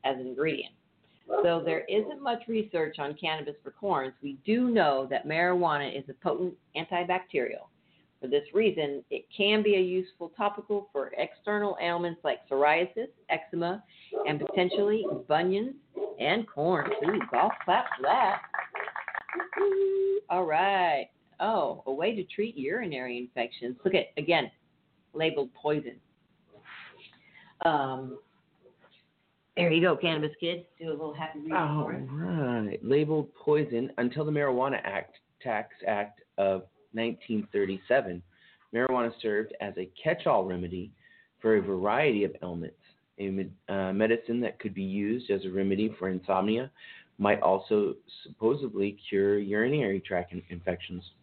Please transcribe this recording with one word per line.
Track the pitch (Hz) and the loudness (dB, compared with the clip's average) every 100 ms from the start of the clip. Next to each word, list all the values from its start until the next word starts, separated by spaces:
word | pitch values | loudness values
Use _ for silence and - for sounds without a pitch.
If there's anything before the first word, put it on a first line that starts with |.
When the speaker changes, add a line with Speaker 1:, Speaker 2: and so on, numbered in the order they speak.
Speaker 1:
as | 135 131 | -2 -2
an | 127 | -6
ingredient. | 127 160 135 - _ _ _ _ _ - - | -2 0 -2 -6 _ _ _ _ _ -4 2
Though | 175 170 | 4 2
there | 160 160 - | 0 -2 0
isn't | 202 214 285 | 0 0 -4
much | 277 233 - | -4 -4 -2
research | 220 214 170 156 156 | -2 -2 -2 -2 -4
on | 143 147 | -8 -4
cannabis | 170 156 143 147 | -4 -4 -6 -10
for | - | -16
corns, | - 202 156 131 131 | -8 0 0 -2 -6
we | 143 139 - | -10 -8 0
do | 226 247 | 2 4
know | 226 156 135 131 | 4 4 4 0
that | 139 143 | -2 0
marijuana | 160 175 180 170 147 139 139 | 2 4 4 2 2 -2 -6
is | 139 | -10
a | |
potent | 143 185 147 180 - _ 147 | -6 -2 0 -2 -6 _ -8
antibacterial. | 165 175 175 180 180 156 117 - - _ _ _ _ _ | -2 -2 0 -2 0 -2 -2 -6 -14 _ _ _ _ _
For | 131 | 0
this | 143 143 | 0 2
reason, | 196 220 170 147 139 - | 2 2 2 -2 -4 -6
it | - - - | -10 -8 -2
can | 202 214 | 2 4
be | 208 202 | 4 4
a | |
useful | 185 185 185 _ 170 170 | 4 0 -4 _ -14 -2
topical | 208 202 214 208 202 | -2 -2 -4 -4 -4
for | 139 135 - | -6 -4 -4
external | 165 - - 208 208 - | -6 -6 -4 0 0 -2
ailments | 170 170 175 170 | -2 0 -2 -2
like | 151 123 - | -2 -4 -2
psoriasis, | 135 147 160 175 - 247 _ - | 4 6 6 2 -2 -8 _ -4
eczema, | 160 - 170 170 196 - - - - 403 | -4 -2 -4 -2 -4 -10 -20 -10 -4 -2
and | 151 | -2
potentially | - - 180 - 202 214 208 127 - | 0 2 2 2 2 2 0 -4 0
bunions | 156 180 196 247 269 _ - - - | 2 4 0 -2 -8 _ -8 -8 -2
and | 135 202 220 | 0 0 -2
corns. | - 160 175 - - 156 | -2 2 2 0 0 0
Ooh, | 208 - | 0 0
golf | - 190 - - | 2 2 2 2
clap | 202 247 - | 2 2 -2
for | |
that! | 139 233 214 202 - - - - - - - - - - - - 403 392 392 392 392 392 - | 2 4 4 0 -4 -8 -8 -10 -8 -8 -8 -10 -8 -8 -6 0 2 4 2 2 2 0 0
All | 175 170 | 0 2
right. | 156 190 196 175 143 - _ _ _ | 4 4 4 4 2 -2 _ _ _
Oh, | 202 220 139 - - | 0 2 0 -2 -4
a | |
way | 135 185 220 | 0 0 -2
to | |
treat | - - 220 185 | -6 -4 -4 -2
urinary | 131 208 214 139 127 120 | -4 -2 -4 -6 -6 -6
infections. | 123 - 120 - 120 127 | -6 -4 -6 -4 -8 -2
Look | 190 185 | 2 2
at, | - - | 0 -6
again, | 147 165 120 _ _ _ _ _ _ | 2 2 2 _ _ _ _ _ _
labeled | 151 160 156 131 - | -2 0 0 -4 -4
poison. | 151 151 - - _ _ _ _ _ - - - - - - - _ - - _ 170 | -2 -2 -4 -14 _ _ _ _ _ -20 -20 -20 -20 -20 -20 -20 _ -20 -20 _ 0
Um, | 151 135 131 131 - _ _ _ _ - _ _ _ _ _ _ _ _ - | 2 0 -4 -8 -12 _ _ _ _ -20 _ _ _ _ _ _ _ _ 0
there | 175 | 4
you | 160 | 6
go, | 175 156 | 4 4
Cannabis | 170 156 151 151 | 2 0 -2 -4
Kid. | 170 175 175 _ | -6 -6 -10 _
Do | 165 | -8
a | |
little | 147 156 | -6 -8
happy | 147 156 151 | -8 -10 -8
reading | 156 165 | -2 0
Speaker 2:
All | 156 151 151 | 0 0 -2
Speaker 1:
for | 131 | -4
us. | 131 | -6
Speaker 2:
right. | 143 175 170 131 120 104 - | -6 -4 -2 0 0 -2 -4
Labeled | 113 139 151 156 139 - | 2 2 4 0 -2 -6
poison. | - 151 151 117 135 - | 2 2 2 -2 -2 -2
Until | 120 123 151 | -2 0 -2
the | |
Marijuana | 151 143 127 131 127 | 0 2 2 0 0
Act, | - 98 - - _ _ | -4 -6 -8 -18 _ _
Tax | 127 107 - - - | -4 -4 -4 -6 -2
Act | 104 104 - _ - | -2 -2 -8 _ 0
of | 98 95 92 _ _ | 2 2 -4 _ _
nineteen | 113 117 113 - 110 101 | -4 -4 -4 -4 -4 -2
thirty-seven, | 104 98 95 - 131 107 87 - _ - _ _ | -2 0 -2 2 2 2 -8 -12 _ -20 _ _
marijuana | 113 127 127 117 117 | 0 2 2 0 -2
served | 110 104 107 - | -2 0 -2 -6
as | 104 90 | -8 -6
a | 92 - | -10 -4
catch-all | 156 170 170 120 95 | -2 0 2 2 2
remedy | 90 90 90 90 - _ - _ _ | -4 -4 -6 -10 -16 _ -20 _ _
for | 113 110 | 4 4
a | |
variety | 95 95 98 117 151 107 | 4 0 2 2 2 2
of | 98 - | 0 -2
ailments. | 90 85 82 - _ _ _ - | -8 -6 -8 -12 _ _ _ -8
A | 98 | -4
med-, | 95 95 - - | -4 -4 -10 -6
uh, | 98 95 | -2 0
medicine | 98 110 113 - 117 | 2 4 2 0 -2
that | 117 - | -2 -4
could | 107 98 | -8 -4
be | |
used | 95 98 101 120 123 | -4 -2 -2 -2 -2
as | 98 95 | -2 -2
a | |
remedy | 92 98 98 107 107 | -2 0 2 0 -2
for | 95 | -4
insomnia | 92 92 92 101 110 135 _ - - - - | -4 0 0 2 0 -2 _ -20 -20 -20 -2
might | 101 - | 2 4
also | - 95 - 107 101 - _ - | 4 2 2 2 2 -2 _ -20
supposedly | - - 110 143 131 98 101 101 - | -20 0 0 2 -2 -2 -2 -2 -4
cure | 98 101 104 | 2 4 2
urinary | 98 104 120 151 110 98 | 2 0 2 2 2 -2
tract | - 90 87 | -2 -4 -4
in-, | 87 - | -10 -12
infections. | 87 90 90 - 90 87 _ | -8 -4 -4 -6 -12 -12 _